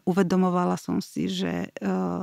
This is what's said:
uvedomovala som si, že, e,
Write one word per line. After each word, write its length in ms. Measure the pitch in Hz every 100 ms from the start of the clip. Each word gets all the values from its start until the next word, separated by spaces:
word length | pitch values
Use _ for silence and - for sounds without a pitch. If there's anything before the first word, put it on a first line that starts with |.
uvedomovala 720 | - 180 185 185 185 180 180 180
som 240 | - 180
si, 320 | - - 175
že, 400 | 185 185 170 -
e, 160 | - 196 185 185 175